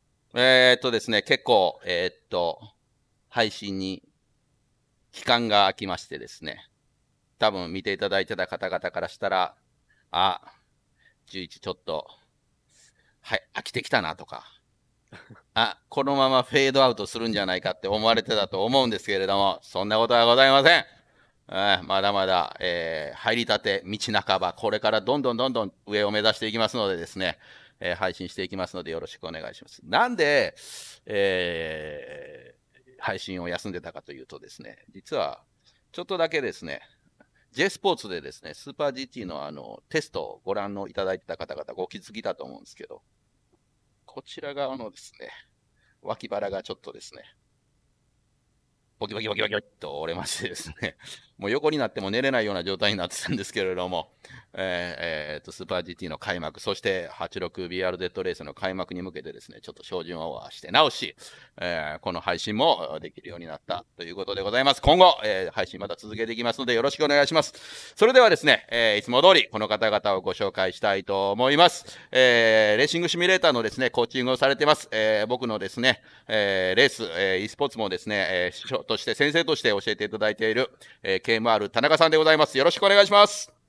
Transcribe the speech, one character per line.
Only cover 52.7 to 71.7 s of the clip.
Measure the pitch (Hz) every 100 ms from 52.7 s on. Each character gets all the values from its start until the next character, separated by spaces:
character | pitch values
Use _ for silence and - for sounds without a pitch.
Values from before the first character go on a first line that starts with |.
| 95
態 | 104
に | 101
な | 87
っ |
て | -
た | -
ん | 120
で |
す | 98
け | 107
れ | 92 90
ど | 90
も、 | 87 - _ - 127 -
え | - 95 87 87 76 85 78 76
ー、 |
え | 76
ー |
っ |
と、 | -
ス | -
ー | 92
パ | 92
ー |
ジ | 85
ー | 85
テ | 87
ィ |
ー |
の | 73
開 | - 87
幕、 | 78 -
そ | -
し | 98
て | 107 92 85
八 | - 87 95
六 | 87 - 90
ビ | 90
ー | 92
ア |
ー |
ル | 90
デ | 90
ッ |
ド | 95
レ | 92
ー | 82
ス |
の | 76 -
開 | 95
幕 | 95 87 90
に |
向 | 92
け | 76
て | 78
で | -
す | -
ね、 | -
ち | -
ょ |
っ | -
と |
照 | - 90
準 | 82 85
を |
合 | 80
わ | 58 -
せ | -
て | 76
直 | 117 151
し、 | - 127 - - - - -
え | 87 82 76 78
ー、 |
こ | -
の | 85
配 | 87 87
信 | - 107
も | 160 95 73 78
で | 82
き | -
る | 87
よ | 85
う |
に | 82
な | 73
っ | -
た | 87 - -
と |
い | 85
う | 95
こ | 95
と |
で | 98
ご | 98
ざ | 120
い |
ま | 139
す。 | 135
今 | - 175
後、 | 180 -
え | 107 95 90
ー、 |
配 | 110 92
信 | 95
ま | 101
た | 85
続 | 107 107
け | 113
て |
い | 117
き |
ま | 120
す | 117
の | 127
で |
よ | 117
ろ | 135
し | 139
く | 151
お |
願 | 143
い | 143
し | 160
ま |
す。 | - - - - - -
そ | 226
れ |
で | 262
は | 226
で | 156
す | 151
ね、 | - -
え | 117 113 104
ー、 |
い |
つ | 120
も | 123
通 | 170 170
り | 104
こ | 110
の | 104
方 | 107 110
々 | 104 104 95
を |
ご | 92
紹 | 90 101
介 | 98 95
し | -
た | 104 98
い |
と | 95 98 98
思 | 104 127
い | 147
ま |
す。 | 175